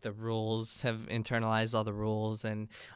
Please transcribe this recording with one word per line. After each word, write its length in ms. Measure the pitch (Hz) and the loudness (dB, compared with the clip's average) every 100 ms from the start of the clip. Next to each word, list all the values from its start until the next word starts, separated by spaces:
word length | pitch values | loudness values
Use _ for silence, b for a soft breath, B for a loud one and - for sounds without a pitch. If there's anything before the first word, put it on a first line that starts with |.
the 100 | 113 | -8
rules, 720 | 104 113 113 110 113 110 - | -4 0 0 2 0 0 0
have 260 | 123 110 - | 0 -2 -2
internalized 680 | 113 110 117 110 110 113 | -2 0 2 4 4 4
all 100 | 117 | 2
the 80 | 107 | 0
rules 540 | 104 107 107 110 107 110 | 0 0 2 0 0 -2
and 220 | 107 110 B B | -4 -6 B B